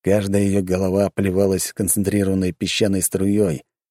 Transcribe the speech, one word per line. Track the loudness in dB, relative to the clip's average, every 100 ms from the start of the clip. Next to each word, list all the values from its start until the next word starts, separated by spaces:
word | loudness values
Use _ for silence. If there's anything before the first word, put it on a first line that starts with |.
Каждая | 2 0 2 0
ее | 2 0
голова | 0 -2 0 0 0
плевалась | 0 0 2 2 0 -4
концентрированной | -4 -2 0 0 0 0 0 -2
песчаной | -4 -6 0 0 0
струей, | -2 -2 0 2 0 -2 -8 _ _